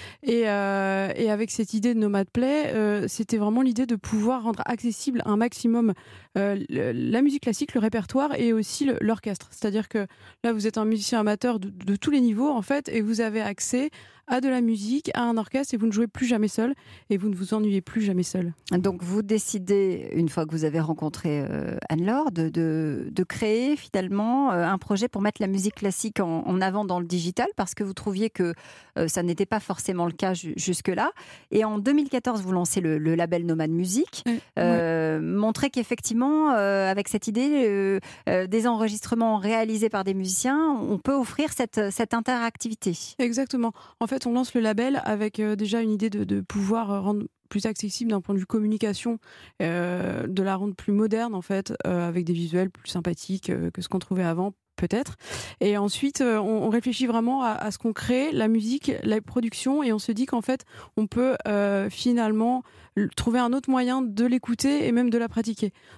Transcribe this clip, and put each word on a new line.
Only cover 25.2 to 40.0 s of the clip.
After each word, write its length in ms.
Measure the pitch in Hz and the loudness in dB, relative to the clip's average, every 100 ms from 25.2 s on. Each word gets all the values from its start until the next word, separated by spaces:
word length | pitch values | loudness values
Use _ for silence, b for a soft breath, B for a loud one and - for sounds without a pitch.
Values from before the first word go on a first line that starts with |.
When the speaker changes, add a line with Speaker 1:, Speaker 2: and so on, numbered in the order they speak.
Speaker 2:
mettre 220 | 202 - | -2 0
la 60 | 196 | 0
musique 260 | 196 196 - | 0 0 0
classique 440 | 202 180 220 - | -2 -2 -4 -2
en, 260 | 180 165 - | 0 -2 0
en 140 | 180 | 0
avant 240 | 190 196 | 0 0
dans 160 | 202 180 | -2 -2
le 60 | 175 | -2
digital, 420 | 180 170 185 254 294 | -2 -2 0 -2 -2
parce 180 | 190 | -6
que 80 | - | -4
vous 100 | 202 | -6
trouviez 380 | 190 - 190 220 | -6 -4 -2 -2
que, 240 | - 175 170 B B B - | 0 -2 -2 B B B -4
euh, 100 | 165 | -2
ça 160 | 180 | 0
n'était 220 | 175 170 196 | 0 0 0
pas 120 | 214 | -2
forcément 480 | - 175 - 180 170 | -4 -6 -4 -2 -2
le 60 | |
cas 200 | 165 190 | -2 -2
ju-, 220 | 180 165 - | -2 -6 -6
jusque-là. 540 | - 175 - 180 269 B B B B | -4 -2 -2 0 -2 B B B B
Et 140 | 214 | 0
en 140 | 214 214 | 2 0
deux 120 | 208 | 2
mille 160 | 285 277 | 2 2
quatorze, 320 | 254 254 220 | -2 -2 -2
vous 120 | 185 | 0
lancez 280 | 185 175 - | 0 0 0
le, 180 | 170 151 | 0 2
le 180 | 156 165 | 2 2
label 280 | 170 175 | 2 0
Nomad 280 | 170 160 156 | 0 0 0
Music, 500 | 165 180 214 349 - - | 0 0 0 -2 -4 -2
Speaker 1:
Oui, 120 | 233 B - | -4 B 0
Speaker 2:
euh, 580 | - 170 165 165 160 156 | 2 4 2 0 0 0
Speaker 1:
ouais. 60 | |
Speaker 2:
montrer 460 | 160 190 214 220 277 | -2 0 0 0 -2
qu'effectivement, 800 | - 220 240 - 226 262 311 311 | -2 -2 -4 -2 0 2 4 4
euh, 360 | 233 196 196 190 | 4 4 2 2
avec 200 | 190 202 | 0 0
cette 180 | 208 - | -2 -2
idée, 380 | 214 277 294 233 | 0 2 4 4
euh, 320 | 202 196 196 B B - | 2 2 0 B B -2
euh, 180 | 185 185 | 0 2
des 220 | 220 233 | 2 2
enregistrements 680 | 226 220 214 - 233 226 214 | 2 0 -2 -4 0 2 0
réalisés 500 | 202 226 220 220 220 | 0 0 0 0 0
par 160 | 208 | 0